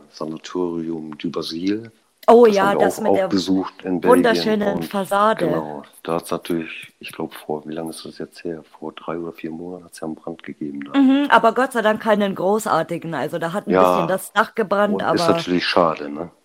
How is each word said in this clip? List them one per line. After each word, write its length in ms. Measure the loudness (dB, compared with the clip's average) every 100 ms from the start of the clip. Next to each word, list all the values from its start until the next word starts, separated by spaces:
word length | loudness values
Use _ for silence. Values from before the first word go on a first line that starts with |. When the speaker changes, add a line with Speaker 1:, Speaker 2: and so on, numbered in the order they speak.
| -18
Speaker 1:
Sanatorium 1040 | -10 -8 -8 -8 -4 -2 -4 -6 -6 -8 -8
du 140 | -6
Basil. 600 | -6 -8 -6 -4 -4 -6 _ _ _ 6
Speaker 2:
Oh 180 | 8 8
Speaker 1:
Das 160 | 6
Speaker 2:
ja, 0 |
Speaker 1:
haben 120 | 2
wir 60 | 2
Speaker 2:
das 200 | 0 0
Speaker 1:
auch, 20 |
Speaker 2:
mit 140 | 0 0
Speaker 1:
auch 0 |
Speaker 2:
der 120 | 2
Speaker 1:
besucht 560 | -2 0 0 -2 -8
in 160 | -6 -2
Belgien 580 | 4 4 4 2 0 0
Speaker 2:
wunderschönen 20 |
Speaker 1:
und 220 | 0 -2
Speaker 2:
Fassade. 520 | -4 -6 -2 2 2 2
Speaker 1:
genau, 480 | 0 -2 -4 -10 -14 -14
da 120 | -4 -4
hat's 160 | -2
natürlich, 600 | -6 -2 -4 -4 -12 -18 _
ich 120 | -18
glaub, 220 | -8 -10
vor, 320 | -10 -8 -8 -6
wie 60 |
lange 160 | -8 -8
ist 160 | -10 -16
das 120 | -12
jetzt 240 | -14 -10
her? 200 | -10 -10
Vor 300 | -12 -14 -14
drei 240 | -12 -10 -8
oder 160 | -8
vier 180 | -10 -12
Monaten 340 | -10 -12 -14 -16
hat's 140 | -12
ja 60 | -10
einen 80 | -10
Brand 280 | -12 -14
gegeben 400 | -14 -10 -10 -8 -4
da. 100 | 2
Speaker 2:
Mhm, 320 | 4 4 4
aber 240 | 4 4
Gott 200 | 2 0
sei 80 | 0
Dank 180 | 0 0
keinen 320 | 2 2 2 0
großartigen. 760 | 0 0 0 0 0 -6 -6
Also 240 | -6 -4 -4
da 160 | -4
hat 140 | -4 0
ein 60 |
Speaker 1:
Ja. 40 | 4
Speaker 2:
bisschen 300 | 6 4 2
das 240 | -2 -2
Dach 220 | -2 0 -2
gebrannt, 460 | -2 2 2 2
Speaker 1:
Und 20 |
Speaker 2:
aber 120 | 0 2
Speaker 1:
ist 120 | 2
natürlich 380 | 2 2 0 2
schade, 440 | 4 4 2 -6
ne? 220 | -8 -10 -12